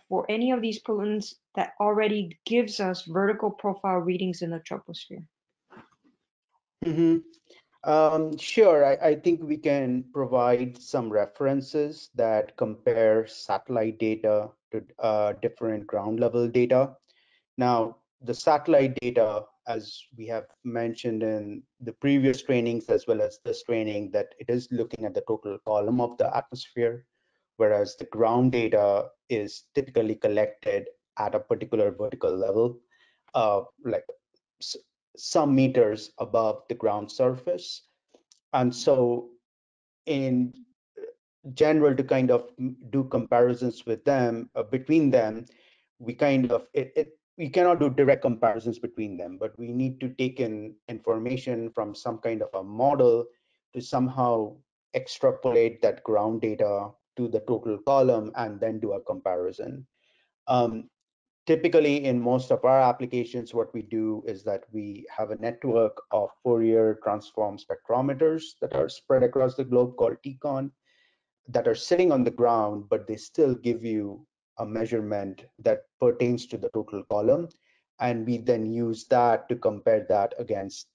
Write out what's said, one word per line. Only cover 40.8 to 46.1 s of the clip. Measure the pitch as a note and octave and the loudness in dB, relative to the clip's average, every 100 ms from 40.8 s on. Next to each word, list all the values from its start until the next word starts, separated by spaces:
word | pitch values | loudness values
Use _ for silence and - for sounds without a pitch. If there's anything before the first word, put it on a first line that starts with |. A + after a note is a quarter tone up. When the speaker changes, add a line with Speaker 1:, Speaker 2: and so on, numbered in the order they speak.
| _ - - - _ _ C#3 | _ -18 -18 -18 _ _ -12
Speaker 2:
general, | B2+ D3+ D#3+ D3 C3 | 0 2 4 4 2
to | |
kind | C3 C3+ B2+ | 0 0 2
of | A#2+ - - | 2 0 -8
m-, | C3 B2+ - | -8 -10 -6
do | C#3 | -4
comparisons | C3 - C3 A#2+ B2 A#2+ B2 - - | -2 -2 2 4 4 2 -4 -6 -6
with | A2+ | -4
them, | - C#3 A#2+ A#2 A#2+ | 0 2 2 -2 -6
uh, | - | -8
between | G#2+ C3 C3 D#3+ D3 | -4 -4 2 2 4
them, | B2+ A2 A2 B2 _ _ _ _ _ | 4 2 -4 -12 _ _ _ _ _
we | A#2 | -12